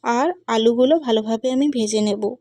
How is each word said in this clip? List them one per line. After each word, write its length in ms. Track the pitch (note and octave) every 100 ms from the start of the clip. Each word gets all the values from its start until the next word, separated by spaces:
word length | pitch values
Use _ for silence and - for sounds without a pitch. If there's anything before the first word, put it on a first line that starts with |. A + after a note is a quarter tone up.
আর 240 | C#4+ A#3+ D4+ F4+ -
আলুগুলো 480 | A3+ A3+ A#3 B3+ D#4+
ভালোভাবে 480 | C4+ A3 A3 A3+ B3+
আমি 160 | B3+ D4
ভেজে 320 | C4 G#3+ G#3+
নেব। 220 | G#3+ G#3+ G#3 B3